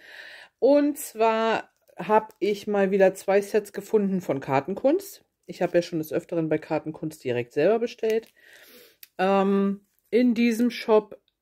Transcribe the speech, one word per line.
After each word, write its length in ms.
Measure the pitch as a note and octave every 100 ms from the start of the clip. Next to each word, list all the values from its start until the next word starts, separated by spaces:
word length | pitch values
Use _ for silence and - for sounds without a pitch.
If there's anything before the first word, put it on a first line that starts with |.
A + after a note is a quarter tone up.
| - - - - - _
Und 380 | A#3+ D4 D4 C#4+
zwar 720 | - G#3+ A3+ A3 A3+ G#3+ - _ _ -
habe 320 | F#3 G#3+ A3 _
ich 280 | F#3+ G3+ -
mal 240 | G3+ G3
wieder 220 | G3 F#3+
zwei 280 | F#3+ - G3+
Sets 320 | G3+ G#3+ G#3
gefunden 480 | - G3 A3 G3 F#3+
von 180 | F3 C#3
Kartenkunst. 840 | C#3+ C3+ C#3+ G3 C4+ F4+ - - _ _ -
Ich 160 | F3
habe 160 | F3 F3
ja 40 |
schon 180 | E3+ E3
des 140 | D#3
Öfteren 360 | D#3 - E3+ D#3+
bei 80 | D#3
Kartenkunst 640 | - D3+ D#3 D#3 D#3 -
direkt 300 | C3 A#2+ A#2+
selber 260 | D3 E3 A3+
bestellt. 480 | A#3 - A3 A3+ A3 _ - - - - - _ - -
Ähm, 680 | F#3+ G3 G3 G3 G3 G3 _ _ _
in 240 | A3 B3
diesem 380 | A#3 A#3+ A3 A#3+
Shop 480 | - - G#3+ G#3 - _ _